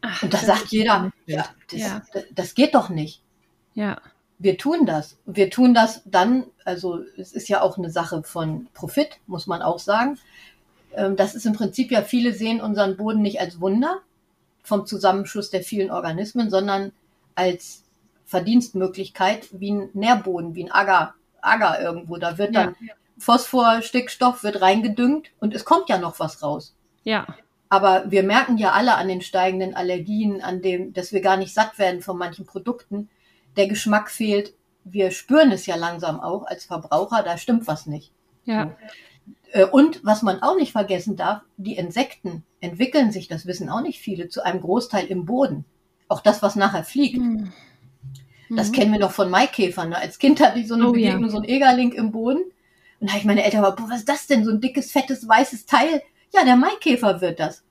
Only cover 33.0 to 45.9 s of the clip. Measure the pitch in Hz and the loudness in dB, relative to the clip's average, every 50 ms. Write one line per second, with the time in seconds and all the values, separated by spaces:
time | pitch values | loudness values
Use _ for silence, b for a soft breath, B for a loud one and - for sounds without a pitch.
33 | 208 - _ _ _ _ _ _ _ _ _ - 202 202 208 208 - 220 208 208 | -10 -12 _ _ _ _ _ _ _ _ _ 0 0 0 0 -4 0 0 0 0
34 | 208 - - - 220 214 208 202 202 208 _ _ _ _ _ _ _ 185 180 202 | 0 -2 -6 -4 -2 0 0 0 -2 -4 _ _ _ _ _ _ _ -10 -2 0
35 | 190 185 180 - - - 247 302 320 269 196 185 - - 175 165 170 170 175 170 | 0 0 -2 -6 -2 2 6 6 6 6 4 2 -4 -6 -6 -4 -4 -6 -6 -6
36 | 170 165 151 - - 170 175 214 - - - - - _ 180 165 160 - - 156 | -6 -6 -6 -6 -6 -8 -8 -8 -8 -10 -14 -14 -12 _ -12 -12 -6 -2 -2 -2
37 | 196 208 233 202 208 - 226 233 - - 240 233 226 - 156 151 - 156 147 151 | 0 0 -2 -2 -2 -2 -6 -6 -2 0 0 0 0 -2 -6 -6 -6 -10 -12 -12
38 | - _ _ _ _ _ _ _ _ - 220 214 202 156 156 _ - - - - | -12 _ _ _ _ _ _ _ _ -4 -4 -4 -4 -6 -8 _ -20 -20 -20 -20
39 | - _ _ _ _ - - _ _ _ - - 190 - - 269 285 320 320 - | -20 _ _ _ _ -20 -20 _ _ _ 4 4 4 6 8 6 6 6 2 -2
40 | - 208 214 214 233 202 185 190 - 262 370 381 294 - - 220 202 196 190 180 | 0 0 0 2 2 0 0 2 0 0 2 2 0 0 0 -4 -2 -2 -2 -4
41 | 170 214 190 - 175 175 208 214 _ _ _ - 190 208 - - 180 175 170 233 | -2 -6 -6 -4 -2 -4 -4 -4 _ _ _ -14 -10 -10 -6 -6 -8 -6 -2 -2
42 | 269 - - _ _ 185 170 160 - _ _ _ - 175 165 170 247 254 - 311 | -4 -4 -4 _ _ -10 -10 -10 -16 _ _ _ -12 -12 -2 -2 -2 0 2 4
43 | 262 214 208 185 180 - 170 156 - 175 180 - 190 131 160 226 277 349 - - | 4 4 2 -2 -8 -8 -10 -10 -8 -8 -8 -8 -6 -6 -4 -4 -4 -4 -8 -8
44 | - - 196 165 175 - - - - 185 190 185 156 170 185 240 240 - - 196 | -8 -10 -8 -8 -8 -10 -8 -6 -4 -4 -4 -4 -2 0 0 0 0 0 -2 -4
45 | 170 151 190 180 170 165 233 254 277 - 151 143 143 _ _ _ _ _ | -2 -2 -6 -6 -4 -4 0 0 0 0 -2 -6 -10 _ _ _ _ _